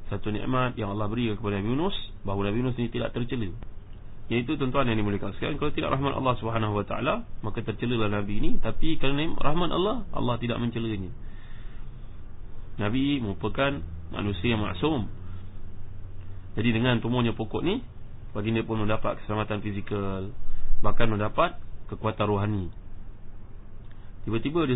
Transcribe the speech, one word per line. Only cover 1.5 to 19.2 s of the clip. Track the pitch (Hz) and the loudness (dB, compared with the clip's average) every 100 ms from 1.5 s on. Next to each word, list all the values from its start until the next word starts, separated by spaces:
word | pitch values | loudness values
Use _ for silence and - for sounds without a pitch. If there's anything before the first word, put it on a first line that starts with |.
| 101 | -2
Nabi | 107 135 | -2 -2
Yunus, | 190 - - - 101 | -2 -4 -8 -8 -4
bahawa | 98 101 | -2 0
Nabi | 110 | 0
Yunus | 127 123 | -2 -2
ni | 117 | -4
tidak | 117 117 120 | -4 -4 -4
tercela. | 117 131 95 82 - - - - - - - | -4 -4 -6 -6 -10 -10 -12 -14 -12 -10 -4
Iaitu, | 117 123 147 | -2 -2 -2
tuan-tuan | 131 139 123 | 0 2 2
yang | 110 | 2
dimuliakan | 101 101 101 - | 0 -2 -4 -4
sekalian, | - 143 | -4 -2
kalau | 151 | -2
tidak | 156 156 135 | -2 -2 -2
rahmat | 139 | -2
Allah | 117 131 120 | -2 -2 -2
Subhanahu | 113 113 107 104 | -2 -2 0 -2
Wa | - | -2
Taala, | 107 131 220 - - | -4 -2 -4 -4 -6
maka | 107 117 | -4 -4
tercelalah | 113 104 120 120 104 | -4 -4 -2 0 0
Nabi | 104 101 104 | 0 2 6
ni. | 117 123 | 8 8
Tapi | 113 - 160 156 | 8 6 6 8
kerana | 135 143 160 - | 6 4 2 4
rahmat | 139 165 165 | 6 6 4
Allah, | 151 202 254 196 | 2 0 0 -2
Allah | - 120 117 | -2 0 -2
tidak | 117 117 | -2 -2
mencelanya. | 120 117 113 104 92 - - - - - - - - - - - - - - - - - | -2 -2 -4 -4 -6 -8 -10 -10 -8 -8 -8 -8 -8 -10 -10 -10 -10 -10 -8 -8 -6 -4
Nabi | 104 127 139 139 | -2 0 0 0
merupakan | 107 92 107 135 139 139 - - - | -2 -4 -4 -2 -2 -2 -6 -10 -8
manusia | 104 104 98 120 | -6 -4 -2 0
yang | 110 101 | 0 -2
maksum. | - 147 143 92 - - - - - - - - - - - - - - 110 | -2 -2 -2 -4 -6 -8 -8 -8 -8 -8 -6 -8 -8 -10 -10 -10 -10 -8 -2
Jadi, | 117 110 | 0 2
dengan | 123 120 | 0 0
tumbuhnya | 113 123 117 | 0 0 0
pokok | 113 110 110 | -2 -6 -4
ni, | 151 247 - - - - - 104 | -2 -4 -6 -12 -12 -12 -8 -6
baginda | 107 113 113 | -2 -2 -2
pun | 110 | -2
mendapat | 107 107 107 - | 0 2 0 -4